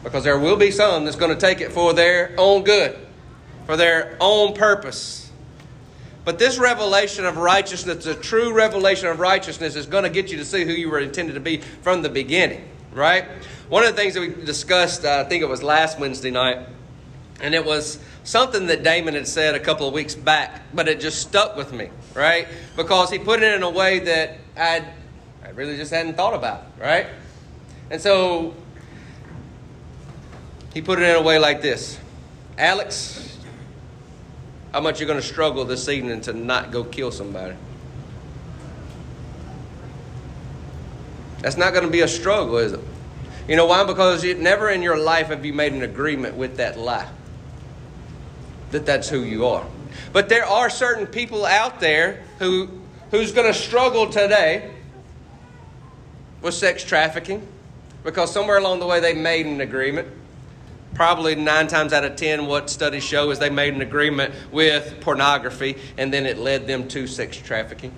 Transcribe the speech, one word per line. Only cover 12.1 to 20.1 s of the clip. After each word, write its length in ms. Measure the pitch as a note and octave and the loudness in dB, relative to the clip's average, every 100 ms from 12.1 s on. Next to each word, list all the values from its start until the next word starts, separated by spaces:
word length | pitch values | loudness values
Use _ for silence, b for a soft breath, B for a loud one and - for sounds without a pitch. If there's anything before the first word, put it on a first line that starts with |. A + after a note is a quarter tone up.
| C3 B2 E3 E3 - - - - | -2 0 2 2 -2 -14 -20 -16
right? 340 | B2 D3 F#3 F#3 - B B B | 0 4 4 0 -14 B B B
One 140 | E3+ | 4
of 120 | A#3 G#3+ | 4 4
the 60 | |
things 140 | G3+ F3+ | 0 0
that 60 | |
we 80 | E3+ | -6
discussed, 760 | - C#3+ D3 - F3+ E3+ - D3 | -6 -8 -8 2 2 2 0 0
uh, 180 | C#3+ | 0
I 60 | C3+ | 0
think 140 | F3 | 0
it 60 | D3+ | 0
was 120 | B2+ | -2
last 380 | C#3 D3+ D#3+ D#3+ | 2 4 4 0
Wednesday 320 | C#3 B2 C3 | -6 -4 -4
night, 260 | B2 B2+ B2 - - - - - - - - | 0 0 0 -6 -18 -20 -20 -20 -20 -20 -10
and 140 | C#3+ | -2
it 120 | E3 D#3 | 0 0
was 340 | D3+ - - B B | -2 -2 -10 B B
something 420 | - A3+ B3+ A3+ F3+ | 0 2 2 0 0
that 140 | D#3 | 2
Damon 320 | D3+ E3+ D#3+ | 4 2 2
had 140 | D3 B2 | -4 -4
said 260 | - D#3 | 0 2
a 60 | D3 | 2
couple 280 | - D3+ C#3+ | 0 0 0
of 60 | |
weeks 220 | C#3+ D3 | -4 -6